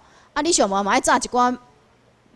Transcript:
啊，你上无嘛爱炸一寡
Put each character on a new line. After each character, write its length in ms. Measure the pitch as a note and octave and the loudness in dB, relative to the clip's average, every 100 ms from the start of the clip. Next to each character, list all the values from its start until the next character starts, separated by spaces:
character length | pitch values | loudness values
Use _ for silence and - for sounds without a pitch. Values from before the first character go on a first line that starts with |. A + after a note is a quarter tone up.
| _ - _ | _ -20 _
啊， 80 | D4 | -4
你 100 | D#4 | -2
上 160 | E4 G#3+ | 0 0
无 140 | G3 | 0
嘛 100 | G3 | 0
爱 80 | B3 | 0
炸 160 | - C4 | 2 0
一 40 | |
寡 360 | - B3 B3 B3 - _ _ _ _ _ _ | 0 0 0 -2 -14 _ _ _ _ _ _